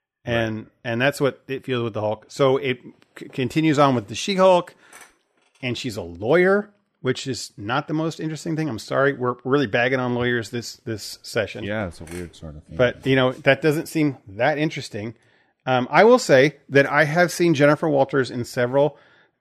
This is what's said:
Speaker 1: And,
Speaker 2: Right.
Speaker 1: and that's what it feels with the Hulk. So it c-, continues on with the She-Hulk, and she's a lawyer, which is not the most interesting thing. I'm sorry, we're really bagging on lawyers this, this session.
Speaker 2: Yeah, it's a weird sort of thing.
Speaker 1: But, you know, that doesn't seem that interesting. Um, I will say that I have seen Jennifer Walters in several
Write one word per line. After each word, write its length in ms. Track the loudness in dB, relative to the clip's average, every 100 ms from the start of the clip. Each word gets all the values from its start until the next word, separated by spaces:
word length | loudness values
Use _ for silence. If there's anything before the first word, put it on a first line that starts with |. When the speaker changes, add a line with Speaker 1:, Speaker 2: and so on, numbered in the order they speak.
| _ _
Speaker 1:
And, 320 | -4 -2 -2 -6
Speaker 2:
Right. 80 | -12 _
Speaker 1:
and 160 | -6 0
that's 180 | 0 0
what 220 | -2 -4 -10
it 160 | -10 -6
feels 160 | -4
with 80 | -4
the 80 | -4
Hulk. 240 | -4 -6 -8
So 280 | 0 2 2
it 240 | 0 -6 -8 -20 _ -20
c-, 100 | -14
continues 500 | -6 -4 0 2 4
on 160 | 4
with 140 | 2 -2
the 60 |
She-Hulk, 600 | -8 -4 2 4 4 0 _ _ -20 -20 _ _ _ _ -10
and 140 | -8 -6
she's 200 | -6 -8
a 60 |
lawyer, 680 | -10 -8 0 4 4 2 -2 _ _ _
which 260 | -4 -4 -4
is 260 | -8 -10 -12
not 300 | -4 -4 -2
the 60 |
most 260 | -4 -4 -6
interesting 360 | -10 -8 -6 -4
thing. 120 | -4
I'm 100 | -6
sorry, 340 | -4 0 0
we're 240 | 0 -4 -4
really 220 | 0 0 0
bagging 340 | 0 0 0
on 140 | -2
lawyers 360 | -2 0 -2 -4
this, 260 | -8 -10 -14
this 340 | -10 -10 -10 -16
session. 420 | -6 -4 -4 -6
Speaker 2:
Yeah, 240 | -6 -6 -6
it's 120 | -10
a 40 |
weird 300 | -14 -12 -12
sort 220 | -14 -18 -18
of 80 |
thing. 120 | -10 0
Speaker 1:
But, 300 | 0 0 0
you 100 | 2
know, 160 | 2
that 280 | 0 2 2
doesn't 260 | 2 0 -2
seem 300 | 0 -2 -2 -12
that 280 | -2 -2 0
interesting. 560 | -4 -6 -12 -10 -12 -14 _ _ _ _ -2
Um, 200 | -2 2
I 140 | 6
will 140 | 6 6
say 380 | 6 4 4 0 0
that 160 | 2 4
I 140 | 2
have 260 | 2 2 0
seen 240 | 2 2
Jennifer 340 | 4 4 4 0
Walters 420 | 0 2 0 -2
in 140 | -4
several 520 | -8 -4 0 2 0 -2 _ _ _ _